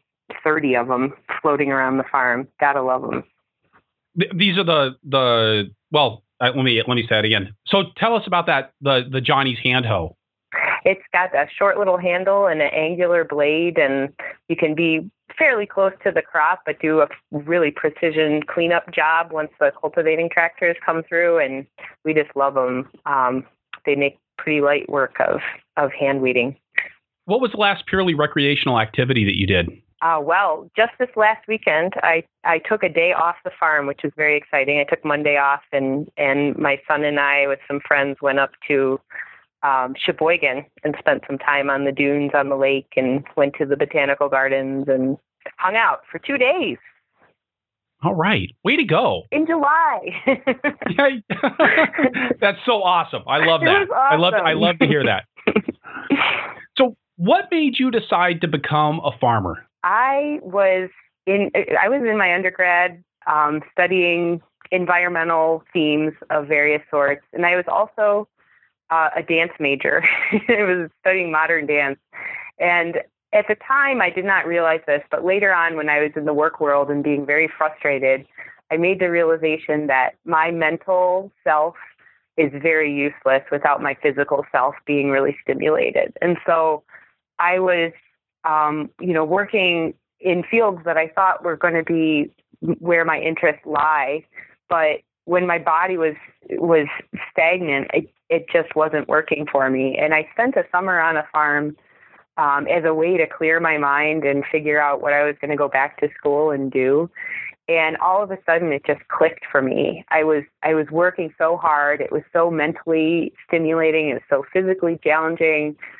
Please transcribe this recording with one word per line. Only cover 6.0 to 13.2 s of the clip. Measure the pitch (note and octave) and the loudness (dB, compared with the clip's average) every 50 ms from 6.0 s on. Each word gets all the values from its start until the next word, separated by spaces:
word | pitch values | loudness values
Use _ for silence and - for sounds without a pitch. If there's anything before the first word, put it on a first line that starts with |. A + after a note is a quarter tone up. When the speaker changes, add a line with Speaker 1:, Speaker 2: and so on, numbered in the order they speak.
| C#3+ A2 G#2 - _ _ _ - | 2 2 -2 -6 _ _ _ -2
Speaker 2:
uh, | B2 B2 C3 | -2 0 0
let | C#3 C3 | 2 2
me, | C3 A#2 A2 A2 | 2 2 2 0
let | A#2 B2 | 0 0
me | A#2+ A2 - | -2 0 0
say | A2+ G#2+ | 0 2
it | G#2+ | 2
again. | G#2+ A2 G#2 F#2+ F#2+ - - - | 2 2 0 0 -4 -10 -14 -4
So | - - G3 F3+ - - | 0 0 0 0 0 -4
tell | - - A#3 A#3 | -2 0 0 0
us | G#3 G#3 G3 | 0 -2 -2
about | F3+ F3 E3 | -2 -2 0
that, | E3+ D3+ C3+ - - _ - | 0 0 0 -2 -4 _ -4
the, | C#3 C#3 C3+ B2+ B2 C3+ | 0 0 2 2 0 -2
the | C3 C3 | -4 -2
Johnny's | B2 - D3 C3+ C3+ C3 A#2+ G#2+ | 0 2 2 2 2 0 -2 -2
hand | - B2+ B2+ C3 A#2+ | 0 0 0 0 0
hoe. | A2 G#2+ F#2 D#2+ D#2 - _ _ _ _ _ _ _ - - - - - - - | 0 0 -2 -2 -6 -10 _ _ _ _ _ _ _ -6 -4 -2 -2 -2 0 0
Speaker 1:
It's | - G3 F#3+ - - - | 0 0 -2 -4 -4 -2
got | F3+ F#3 F3+ - | -2 0 0 0
a | C#3 C#3+ - - | -2 -2 -2 -2
short | - G3+ G3+ - G#3 | 0 2 2 2 2
little | G3+ F#3+ F3+ | 0 0 0
handle | F3+ F3 F3+ F3 F3+ F#3 G3 G3 G3+ G3+ | 0 0 -2 -2 0 0 0 2 2 2
and | F#3 D#3 D#3 D3 | 2 2 0 0
an | C#3 - | 0 0
angular | D#3 D#3 D#3+ F3 E3+ F3+ E3+ F3 E3+ | -2 -2 -2 0 0 0 2 2 2